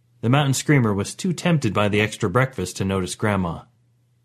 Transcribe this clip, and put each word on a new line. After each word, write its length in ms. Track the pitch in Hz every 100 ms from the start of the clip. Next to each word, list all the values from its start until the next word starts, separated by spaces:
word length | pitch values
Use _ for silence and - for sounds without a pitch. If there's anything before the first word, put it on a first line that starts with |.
| _ _
The 60 | 113
mountain 260 | 139 139
screamer 380 | 127 - 143 110
was 220 | 98 -
too 180 | - 190
tempted 400 | - 180 156 110
by 160 | 104 104
the 120 | 104
extra 280 | 107 - 101
breakfast 480 | 117 131 - 90 -
to 60 |
notice 300 | 98 95 90
Grandma. 460 | - 107 98 87 80 - _ _ _ _ _